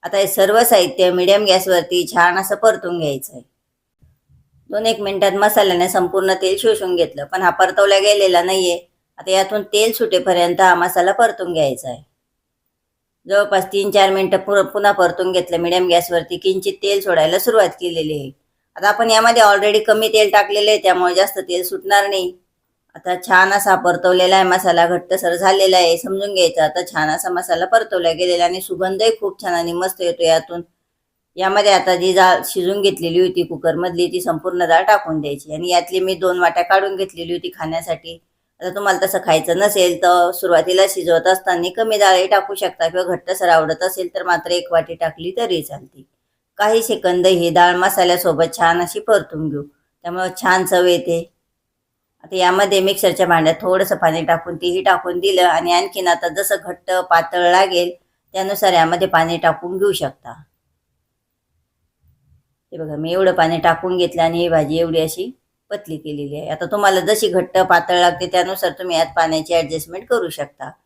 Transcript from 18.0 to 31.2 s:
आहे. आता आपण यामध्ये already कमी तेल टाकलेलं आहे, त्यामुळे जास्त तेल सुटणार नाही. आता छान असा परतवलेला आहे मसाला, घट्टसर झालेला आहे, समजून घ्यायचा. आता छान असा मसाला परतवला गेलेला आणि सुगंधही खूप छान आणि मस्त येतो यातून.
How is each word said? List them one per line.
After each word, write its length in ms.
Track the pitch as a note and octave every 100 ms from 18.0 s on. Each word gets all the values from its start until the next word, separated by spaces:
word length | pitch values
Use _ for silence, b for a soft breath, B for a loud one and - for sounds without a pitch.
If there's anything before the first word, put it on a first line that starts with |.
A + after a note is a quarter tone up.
| D#3 D3+
आहे. 120 | C3+ - _ _ _ -
आता 120 | G3
आपण 240 | G#3 A3+
यामध्ये 320 | A3 A#3 A#3
already 360 | G#3+ G3+ G#3 G#3 G#3+
कमी 200 | G#3+ A3
तेल 220 | A3 G#3
टाकलेलं 400 | G#3 G3+ G#3 G#3
आहे, 100 | G#3+
त्यामुळे 360 | G3 F3+ F3+ F3
जास्त 240 | G3 G3+
तेल 240 | F#3 F3
सुटणार 440 | F3+ F#3+ F#3+ G3+ G3+
नाही. 260 | G3 F3+ F3+ _ _ _ _ _ E3
आता 200 | F#3 F3+ F3+
छान 240 | F#3 F#3+
असा 240 | G3 G3+ F#3+
परतवलेला 600 | F3 F3 F#3 F3+ F#3 F#3+
आहे 80 |
मसाला, 440 | F#3 F#3 F#3 E3+ E3+
घट्टसर 480 | F3 F3 F#3 F3+ E3+
झालेला 420 | F#3+ F#3+ F#3+ F#3
आहे, 200 | F3 E3+
समजून 360 | F#3+ F#3+ G3+
घ्यायचा. 300 | G3 F3+ -
आता 220 | D#3 F3 F3
छान 240 | F3 D#3
असा 200 | D#3 F#3
मसाला 360 | F3 F3+ E3+ F#3
परतवला 460 | A3+ A3 F#3 E3+
गेलेला 320 | E3 F3+ F3
आणि 180 | F3 F#3
सुगंधही 500 | F#3+ F3 F#3 F#3+ A3+ A3+
खूप 220 | G3+ F#3
छान 120 | G3
आणि 200 | F3 E3+
मस्त 280 | E3+ F#3 F#3
येतो 220 | F3 E3+
यातून. 380 | E3+ E3 E3 E3+ E3+ _ _ _ _ _